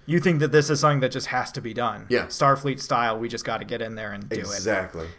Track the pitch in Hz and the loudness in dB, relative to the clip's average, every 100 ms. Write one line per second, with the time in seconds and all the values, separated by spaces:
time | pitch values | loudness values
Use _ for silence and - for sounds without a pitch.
0 | - 170 180 151 151 151 147 139 151 139 | 0 2 4 4 6 4 4 4 4 4
1 | 127 131 - 127 - - 110 113 120 104 | 0 -2 -2 -2 -2 -6 -6 -2 -2 -2
2 | 104 120 85 - 139 139 143 131 - 120 | 0 0 0 2 4 4 0 -4 0 2
3 | 117 110 117 117 - 113 107 117 113 110 | 2 0 -4 -4 -4 -6 -4 -6 -6 -8
4 | 107 101 101 110 98 101 101 98 90 82 | -8 -8 -6 -6 -4 -4 0 0 -2 -8
5 | 82 | -10